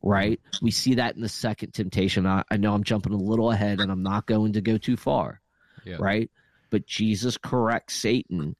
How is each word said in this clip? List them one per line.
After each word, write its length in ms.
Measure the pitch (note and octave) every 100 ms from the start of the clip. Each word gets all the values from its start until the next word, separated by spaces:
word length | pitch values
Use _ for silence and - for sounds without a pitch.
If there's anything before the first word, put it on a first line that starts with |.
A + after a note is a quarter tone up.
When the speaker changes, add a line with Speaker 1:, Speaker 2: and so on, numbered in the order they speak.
Speaker 1:
Right? 380 | F#2 G2 G2+ A2+ _ -
We 100 | A#2
see 240 | A2 -
that 200 | B2 A#2+ -
in 40 |
the 60 | A2
second 440 | - A#2+ G#2+ G#2+
temptation. 540 | - G2 G2+ G2 G2+ F#2
I, 180 | F#2+ -
I 60 | G#2+
know 180 | G#2
I'm 100 | G#2
jumping 280 | G#2 A2 G2
a 40 | G2+
little 340 | F#2+ A2 A2+
ahead 300 | G#2+ G2+ G2
and 100 | G2+
I'm 120 | F#2+
not 240 | F#2+ G2+ -
going 260 | A2 G#2+
to 60 | G#2
go 180 | G2+ A2
too 180 | - B2
far, 440 | - C#3 E2 - _ _ _ -
Speaker 2:
Yeah. 120 | - F2
Speaker 1:
right? 320 | G2 G#2 A2+ _ _ _ _
But 160 | G#2+ -
Jesus 500 | - A2 G#2 B2 -
corrects 560 | - B2+ A2+ A#2 -
Satan 600 | - A2 A#2+ - F2+ D2 -